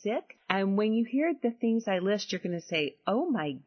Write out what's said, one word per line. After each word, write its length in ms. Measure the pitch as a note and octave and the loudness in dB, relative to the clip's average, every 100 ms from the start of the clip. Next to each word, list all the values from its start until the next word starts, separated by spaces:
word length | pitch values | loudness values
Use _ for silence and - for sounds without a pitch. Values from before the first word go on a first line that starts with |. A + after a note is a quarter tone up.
sick. 360 | G3+ C4 - - - | -4 -4 -6 -10 -4
And 280 | F#3+ G3 G3 | 0 2 2
when 160 | G#3+ | 2
you 100 | A3+ | 2
hear 300 | A#3 C4+ D#4+ | 2 0 0
the 180 | E4 A#3+ | 0 -2
things 380 | A#3 A#3 A3+ A3+ | 0 0 0 0
I 100 | F#3 | 0
list, 320 | F#3 G#3 - | 2 0 -2
you're 80 | F#3 | -6
gonna 220 | F3+ E3+ | -4 -6
say, 340 | - D#3+ D3 - - | -4 -2 -2 -4 -2
"Oh 240 | G#3+ F4+ | 0 0
my 280 | A3+ D3+ C3+ | 0 -2 -6